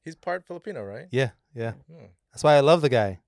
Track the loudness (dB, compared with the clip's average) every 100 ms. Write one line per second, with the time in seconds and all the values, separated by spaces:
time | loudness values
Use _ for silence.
0 | -18 -12 -8 -8 _ -14 -12 -12 -12 -14
1 | -6 -4 -4 _ _ -10 -10 -10 _ -20
2 | -20 _ _ 0 4 6 6 4 4 0
3 | -2 -6